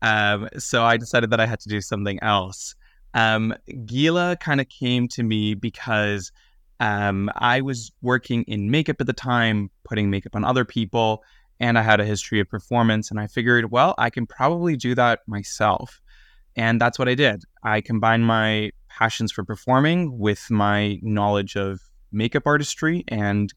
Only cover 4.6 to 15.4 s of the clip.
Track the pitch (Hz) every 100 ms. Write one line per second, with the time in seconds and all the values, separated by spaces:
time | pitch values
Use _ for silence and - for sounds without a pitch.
4.6 | 131 - 123 123 120 - 113 107 107 104
5.6 | 113 - - 107 104 101 92 - _ _
6.6 | _ - 110 104 101 98 101 - 120 127
7.6 | 135 123 110 - 120 123 - 120 - 104
8.6 | 101 147 156 151 127 123 127 123 113 107
9.6 | 98 _ - 110 101 98 - 110 98 127
10.6 | 120 120 104 117 113 110 _ _ _ -
11.6 | 120 117 110 104 104 104 - 110 95 107
12.6 | - 120 113 107 107 107 104 - 117 120
13.6 | 113 120 160 - 117 - 120 - 135 170
14.6 | 170 139 123 123 120 113 - 104